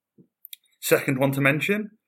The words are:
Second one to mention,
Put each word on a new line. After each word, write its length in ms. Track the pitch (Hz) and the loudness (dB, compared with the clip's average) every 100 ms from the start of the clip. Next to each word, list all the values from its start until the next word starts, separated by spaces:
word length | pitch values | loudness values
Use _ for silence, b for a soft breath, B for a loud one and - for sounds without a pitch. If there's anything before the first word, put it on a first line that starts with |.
| _ _ _ _ - - _ _ | _ _ _ _ -20 -20 _ _
Second 400 | - 156 - 127 | 0 0 2 0
one 100 | 139 | 0
to 100 | 135 | 2
mention, 520 | 139 147 - 208 208 - | 0 0 0 -2 -6 -14